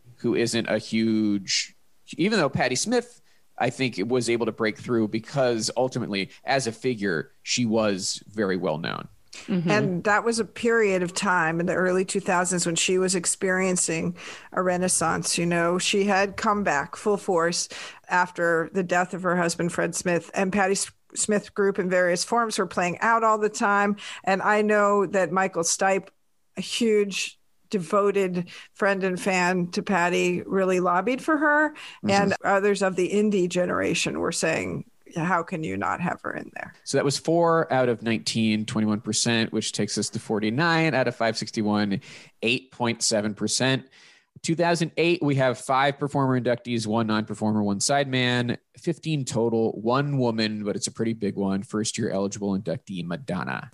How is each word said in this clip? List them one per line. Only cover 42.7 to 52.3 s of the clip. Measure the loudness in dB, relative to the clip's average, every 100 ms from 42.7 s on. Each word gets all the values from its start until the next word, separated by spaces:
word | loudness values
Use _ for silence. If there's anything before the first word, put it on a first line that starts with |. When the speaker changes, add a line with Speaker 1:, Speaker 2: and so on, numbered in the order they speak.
Speaker 1:
point | -4 -4 0
seven | 0 0 0
percent. | -2 -2 0 0 0 -4 -20 -20 -20 _ -10
Two | -4 0
thousand | 2 2 0 0
eight, | 2 2
we | 2 2
have | 2 0
five | 0 2 2 0
performer | -2 0 2 2
inductees, | 2 -2 -2 -4 0
one | 0 2
non-performer, | 0 -2 -2 0 2
one | 0 0
sideman, | 2 2 2 0 0 0 0 -4 _ -10
fifteen | -6 -6 -2 -2 -2
total, | 0 2 2 0 0
one | 0 0 2 0
woman, | 0 0 -2 -2
but | -4 -4
it's | -6
a |
pretty | -4 -4
big | -2 -4 -2
one. | -2 -2
First | -2 -4 -4 -4
year | -4
eligible | -2 -4